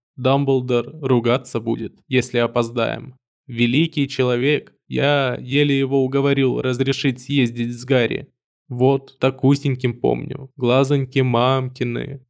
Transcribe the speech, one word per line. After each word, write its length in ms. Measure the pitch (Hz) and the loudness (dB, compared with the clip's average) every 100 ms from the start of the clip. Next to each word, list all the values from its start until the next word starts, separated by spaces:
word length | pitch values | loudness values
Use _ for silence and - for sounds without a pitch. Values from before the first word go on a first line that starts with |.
| _ - | _ -2
Дамблдор 840 | 127 139 135 135 127 120 120 160 | 2 2 4 0 2 -2 -2 -4
ругаться 600 | 135 123 117 127 - 117 | 2 2 4 0 -2 -6
будет, 340 | 113 113 107 - - | -4 -6 -8 -14 -2
если 320 | 127 117 120 | -2 0 0
опоздаем. 760 | 117 120 117 120 113 - 127 - _ _ - | 0 0 -2 -2 -2 -4 -10 -20 _ _ -8
Великий 640 | 117 120 131 160 151 135 | 0 2 2 0 -2 -4
человек, 680 | - 123 123 135 151 - _ - | -2 0 0 0 -2 -4 _ -8
я 500 | 123 139 143 131 123 | -2 0 0 -2 -4
еле 380 | 127 139 147 139 | -2 0 2 2
его 260 | 135 135 | 2 0
уговорил 560 | 131 135 143 139 131 120 | 0 0 2 2 2 0
разрешить 640 | 127 123 131 131 143 127 | -2 0 -2 0 -2 -2
съездить 580 | - 143 120 120 117 120 | -2 0 0 0 -6 -6
с 60 | 127 | 0
Гарри. 480 | 131 117 117 - _ _ _ - | 2 2 -2 -10 _ _ _ -8
Вот 520 | 123 127 139 - - | 0 2 2 -4 -2
такусеньким 800 | 131 131 135 139 139 127 127 110 | -2 2 2 2 0 -2 -4 -2
помню, 520 | 123 120 - - 135 - | -2 -2 -6 -12 -14 -4
глазоньки 640 | 120 131 135 143 127 135 | 2 2 2 0 0 0
мамкины. 1040 | 131 120 127 131 127 127 123 117 120 135 | 2 2 2 0 -2 -6 -6 -6 -8 -12